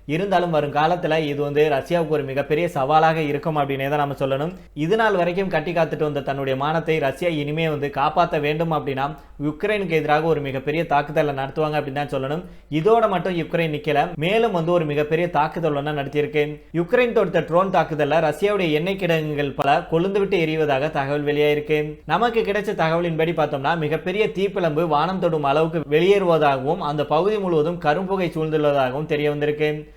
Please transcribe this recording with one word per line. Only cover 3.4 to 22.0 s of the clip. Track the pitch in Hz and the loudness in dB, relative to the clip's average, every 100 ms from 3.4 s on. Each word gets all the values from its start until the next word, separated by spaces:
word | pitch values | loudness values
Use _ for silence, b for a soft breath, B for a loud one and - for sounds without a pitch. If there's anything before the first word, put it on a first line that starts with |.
| 170 151 | -2 -2
அப்படின்னே | 139 135 135 | -2 -2 -2
தான் | 147 143 | 0 -2
நம்ம | |
சொல்லணும். | 135 135 135 160 190 B | -2 -2 0 -2 -6 B
இது | - 160 220 | -4 0 2
நாள் | 220 185 | 2 2
வரைக்கும் | 170 180 190 | 0 0 0
கட்டி | 160 151 | -2 -2
காத்துட்டு | 170 160 151 | 0 0 0
வந்த | 151 143 | -2 -2
தன்னுடைய | 139 139 135 131 | -4 -4 -2 0
மானத்தை | 143 165 165 160 | 0 -2 0 0
ரஷ்யா | 135 135 175 | 0 0 -2
இனிமே | 151 143 156 160 | -2 -2 0 0
வந்து | 143 143 | 0 -2
காப்பாத்த | 139 147 165 175 208 | 0 0 2 0 2
வேண்டும் | 147 156 165 | -2 -2 0
அப்படின்னா | 151 135 131 143 151 B - | -2 -2 -4 -4 -6 B -6
யுக்ரைனுக்கு | 147 151 208 208 185 | -6 -4 -2 -2 0
எதிராக | 160 147 151 165 | 0 2 2 2
ஒரு | 147 | 0
மிகப்பெரிய | 139 131 131 156 165 | -2 -4 -4 -2 0
தாக்குதலை | 143 147 156 147 | 0 0 0 0
நடத்துவாங்க | 135 135 160 156 151 | -2 -6 -2 -2 -2
அப்படின்னு | 139 | -4
தான் | 135 143 | -4 -4
சொல்லணும். | 143 131 160 - B B | -4 -4 -6 -8 B B
இதோட | 147 180 233 220 | 0 4 4 4
மட்டும் | 180 190 175 | 0 -2 -4
யுக்ரைன் | 156 170 165 | -2 -2 -2
நிக்கல, | 147 151 143 156 | -2 -2 0 0
மேலும் | - 165 220 233 | -2 0 2 2
வந்து | 180 165 | 0 0
ஒரு | 175 | 0
மிகப்பெரிய | 151 147 151 165 175 | 0 -2 0 0 0
தாக்குதல் | 151 156 175 160 | 0 -2 0 -2
ஒண்ணு | 143 147 | -2 -2
நடத்தியிருக்கு. | 151 139 147 147 151 147 151 B | -4 -4 -2 0 0 -2 -4 B
யுக்ரைன் | 165 175 247 240 | -4 0 2 2
தொடுத்த | 220 185 175 | 2 2 0
ட்ரோன் | 143 165 190 | 2 2 2
தாக்குதல்ல | 180 156 151 139 160 | 2 0 0 2 2
ரஷ்யாவுடைய | 156 151 202 208 170 | 2 0 0 2 2
எண்ணெய் | 151 180 196 | 0 0 -2
கிடங்குகள் | 180 165 151 147 143 | 0 0 0 -2 -4
பல | 135 143 147 | -2 2 2
கொழுந்துவிட்டு | - 165 190 202 196 196 | 2 0 2 0 0 2
எரிவதாக | 156 160 151 135 151 | 0 0 2 2 0
தகவல் | 151 135 147 | -2 -2 -2
வெளியாயிருக்கு. | 147 147 147 147 151 151 151 151 | 0 2 2 2 0 -2 -2 -8